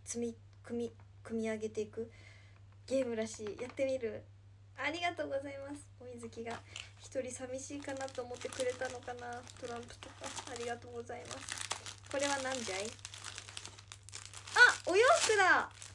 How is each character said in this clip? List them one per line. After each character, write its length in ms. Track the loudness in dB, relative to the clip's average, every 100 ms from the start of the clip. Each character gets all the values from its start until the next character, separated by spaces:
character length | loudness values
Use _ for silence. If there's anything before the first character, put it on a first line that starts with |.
積 220 | -6 -2 -2
み、 80 | -4 -14 -16
組 220 | -6 -4
み、 80 | -4 -6 -20 -16
組 200 | -4 0
み 80 | 0
上 80 | 0
げ 100 | -2
て 140 | -2
い 60 | -4
く 220 | -4 -8 -10 -18 -20 -20 -20 -20 -14 0
ゲ 160 | 2
ー 40 | 2
ム 80 |
ら 120 | 0 -2
し 180 | -4
い。 160 | -6 -6
や 80 | -6
っ 60 |
て 100 | 0
み 140 | 2 2
る。 260 | -2 -6 -12 -20 -20 -20 -16 -4
あ 120 | -2
り 120 | 0
が 100 | 0
と 140 | 0 -2
う 20 |
ご 60 |
ざ 160 | -2 -2
い 80 | -8
ま 180 | -8 -10
す。 100 | -12 -16
お 60 | -12
水 240 | -10 -10
着 140 | -8
が 140 | -6 -8 -8 -12 -12 -14
一 180 | -6 -4
人 80 | -4
寂 300 | -6 -6 -6
し 160 | -6 -8
い 40 |
か 120 | -6
な 120 | -4 -4
と 160 | -6
思 120 | -8
っ 40 | -6
て 100 | -8
く 160 | -4
れ 80 | -2
た 160 | -2 -4
の 100 | -6
か 160 | -8
な。 260 | -8 -8 -10 -12 -12
ト 80 | -8
ラ 80 | -8
ン 40 |
プ 120 | -10 -14
と 100 | -14
か。 180 | -12 -10 -8 -8
あ 40 | -6
り 80 | -4
が 80 | -6
と 120 | -6
う 60 |
ご 80 | -10
ざ 120 | -8
い 80 | -8 -8
ま 100 | -10
す。 80 | -8 -6 -6 -6 -8 -12 -4
こ 80 | 0
れ 80 | 2
は 100 | 2
何 160 | 0 -2
じ 80 | -2
ゃ 40 | -2
い？ 40 | -4 -8 -12 -10 -12 -12 -12 -12 -14 -16 -18 -18 -14 -14 -14 -14 2 10
あ、 340 | 10 10 4
お 60 | 8
洋 80 | 10 10
服 140 | 8 8
だ。 340 | 10 8 4 -6 -12